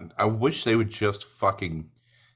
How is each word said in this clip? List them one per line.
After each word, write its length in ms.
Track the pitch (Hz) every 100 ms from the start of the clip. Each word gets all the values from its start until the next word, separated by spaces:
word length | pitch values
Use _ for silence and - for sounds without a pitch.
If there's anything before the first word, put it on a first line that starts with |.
| 82 -
I 100 | 107
wish 380 | 110 131 -
they 120 | 120 117
would 160 | 107
just 320 | - 104 101
fucking 680 | - - 98 95 90 80 80 _ _ _ _